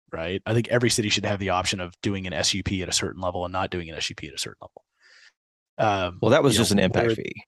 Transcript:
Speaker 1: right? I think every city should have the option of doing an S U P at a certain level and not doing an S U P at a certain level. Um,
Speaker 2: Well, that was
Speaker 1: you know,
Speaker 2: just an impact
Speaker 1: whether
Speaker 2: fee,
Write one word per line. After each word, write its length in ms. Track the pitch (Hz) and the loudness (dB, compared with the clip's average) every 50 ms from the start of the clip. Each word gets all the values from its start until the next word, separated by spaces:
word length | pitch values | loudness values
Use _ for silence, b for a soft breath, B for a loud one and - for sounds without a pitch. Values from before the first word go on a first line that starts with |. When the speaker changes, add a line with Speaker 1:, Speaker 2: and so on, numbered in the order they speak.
| _ _ - | _ _ -10
Speaker 1:
right? 300 | 82 82 87 92 98 - | -6 -6 -4 -4 -4 -2
I 80 | 107 113 | 0 0
think 160 | 117 113 - | 0 2 2
every 220 | 117 123 120 110 | 2 4 4 4
city 180 | - - 107 104 | 2 2 2 0
should 160 | - 107 101 | 0 0 0
have 140 | 104 104 95 | -2 -2 -2
the 120 | 101 95 | 0 0
option 300 | 90 90 92 - - 95 | 0 0 0 0 -2 -4
of 140 | 90 87 - _ - | -6 -8 -10 _ -4
doing 240 | 107 101 95 95 | -2 -2 -2 -4
an 60 | 92 78 | -4 -4
S 200 | 80 90 - - | -2 0 0 0
U 100 | 98 90 | -2 -2
P 200 | - 101 92 87 | -2 -2 -2 -2
at 60 | 85 | -2
a 40 | - | -2
certain 280 | - 110 82 53 87 | -2 -2 -4 -4 -4
level 240 | 95 90 87 92 87 | -4 -4 -4 -4 -6
and 80 | 87 92 | -4 -4
not 180 | 92 95 - | -4 -4 -2
doing 180 | - 90 85 80 | -4 -6 -6 -8
an 80 | 80 | -8
S 140 | - - - | -8 -8 -8
U 40 | 110 | -8
P 140 | - - 73 | -10 -14 -12
at 60 | - | -10
a 40 | - | -8
certain 200 | - - - - | -10 -10 -10 -14
level. 240 | - - - - - _ b b b b b b b b b _ _ _ _ _ _ _ _ - | -20 -20 -20 -20 -20 _ b b b b b b b b b _ _ _ _ _ _ _ _ 0
Um, 400 | - 107 101 98 90 87 90 95 | 2 2 2 2 0 -4 -4 0
Speaker 2:
Well, 100 | - 110 127 | 4 4 6
that 100 | 160 143 | 6 6
was 120 | 139 123 | 6 4
Speaker 1:
you 40 | 113 | 4
know, 20 | 113 | 4
Speaker 2:
just 100 | - 104 | 4 4
an 60 | 101 | 4
impact 280 | 95 92 - - - | 4 4 2 2 2
Speaker 1:
whether 100 | 117 113 | 2 0
Speaker 2:
fee, 260 | - - - - - - | -2 -4 -8 -10 -12 -16